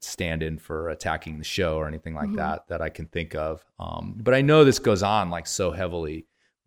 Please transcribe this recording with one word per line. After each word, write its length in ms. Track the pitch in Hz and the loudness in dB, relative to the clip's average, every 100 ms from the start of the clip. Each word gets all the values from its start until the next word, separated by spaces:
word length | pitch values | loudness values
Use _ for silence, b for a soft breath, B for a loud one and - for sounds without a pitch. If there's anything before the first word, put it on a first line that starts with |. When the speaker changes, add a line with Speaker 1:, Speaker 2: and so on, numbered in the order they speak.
Speaker 1:
stand-in 580 | - - 87 80 80 78 | -12 -6 -2 -2 -4 -6
for 300 | - 80 82 | -8 -6 -6
attacking 500 | 78 90 80 80 78 | -6 -4 -4 -6 -12
the 60 | |
show 320 | 78 - 87 78 | -8 -2 0 0
or 100 | 76 | -4
anything 280 | 78 82 | -8 -10
like 120 | 78 73 | -6 -6
Speaker 2:
Mm-hmm. 100 | 208 | -4
Speaker 1:
that, 300 | 78 78 - | -4 -6 -6
that 140 | 82 | -6
I 60 | 80 | -6
can 180 | - 80 | -8 -8
think 300 | 85 82 78 | -8 -6 -6
of. 280 | 78 76 _ - | -6 -6 _ -14
Um, 400 | 85 - 95 101 | -10 -8 -10 -4
but 140 | 113 | 2
I 60 | 131 | 4
know 220 | 139 156 | 8 10
this 160 | 139 117 | 10 8
goes 240 | 120 98 | 4 2
on, 260 | 101 107 90 | 4 2 0
like, 160 | 85 - | -4 -6
so 240 | - 92 | -2 -2
heavily 560 | 82 90 87 78 80 - _ _ _ | -2 -4 -4 -6 -8 -12 _ _ _